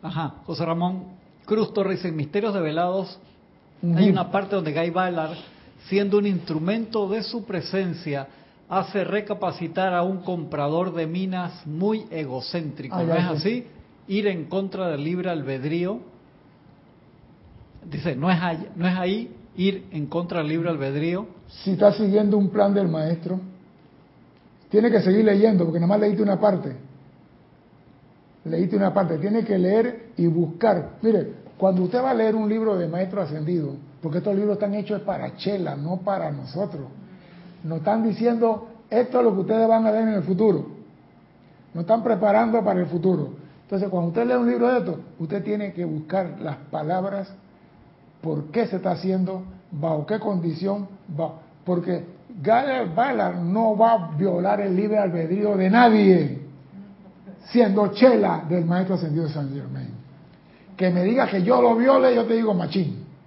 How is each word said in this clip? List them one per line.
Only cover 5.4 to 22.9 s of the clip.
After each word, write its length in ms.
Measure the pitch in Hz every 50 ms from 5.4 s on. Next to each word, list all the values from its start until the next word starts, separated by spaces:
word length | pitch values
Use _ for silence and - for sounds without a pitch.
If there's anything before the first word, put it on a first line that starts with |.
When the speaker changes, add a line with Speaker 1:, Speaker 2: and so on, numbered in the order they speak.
| - - - - - - - - - -
Speaker 1:
siendo 300 | 190 196 202 202 190 208
un 80 | 202 202
instrumento 840 | 196 175 - - 165 156 156 180 208 226 226 214 - 220 202 190
de 140 | 202 226 208
su 200 | - - 240 202
presencia, 840 | - 202 175 - - - 190 190 175 165 - - 160 143 139 135 - - - - _ _ _ _ _
hace 340 | 170 190 185 - - 202 180
recapacitar 920 | - 185 214 202 202 214 - 196 180 151 - 175 156 - - 185 190 180
a 100 | 175 175
un 160 | 185 190 185
comprador 760 | 175 - 185 175 151 143 - 147 143 143 151 165 180 185 165
de 120 | 170 165 160
minas 580 | 165 180 185 190 185 180 180 180 - - - 151
muy 380 | 147 160 185 208 220 220 - -
egocéntrico. 840 | 165 165 156 135 127 131 - - - 175 165 147 - - - 127 -
Speaker 2:
Ah, 80 | 185 170
Speaker 1:
¿No 120 | 165 165
Speaker 2:
ya 180 | 170 175 180 160
Speaker 1:
es 80 | 147
Speaker 2:
sé. 80 | 127 190
Speaker 1:
así? 180 | 233 247 247 - - - - _ - _ - -
Ir 200 | 190 208 202 202
en 180 | 190 170 151
contra 420 | - 180 190 196 190 185 180 190 175
del 140 | 156 139 143
libre 260 | 156 175 175 175 185
albedrío. 680 | 175 160 120 127 135 131 127 151 160 170 175 180 208 240 - - - - - - _ - _ - _ _ _ - - _ _ _ - _ - - - - - - - _ - - - - - - - - - 175
Dice: 260 | 143 143 - 175 143
¿no 140 | 123 143 180
es 100 | 185 165
ahí, 300 | 175 180 165 156 190 - -
no 120 | 175 170 185
es 80 | 180
ahí 400 | 185 180 180 196 220 233 - - - - - -
ir 320 | - 180 196 196 190 - -
en 140 | - 160 147
contra 340 | 143 151 165 175 170 190 175
del 100 | 156 147
libre 200 | 156 165 165 175
albedrío? 560 | 165 147 135 135 139 143 151 170 175 185 220 - - - - -
Speaker 2:
Si 240 | - - - 196
estás 240 | 190 170 202 202 202 202
siguiendo 400 | 220 196 190 208 214 208 208 214
un 120 | 196 185
plan 240 | - 208 202 202 202
del 120 | 202 196
maestro, 520 | 175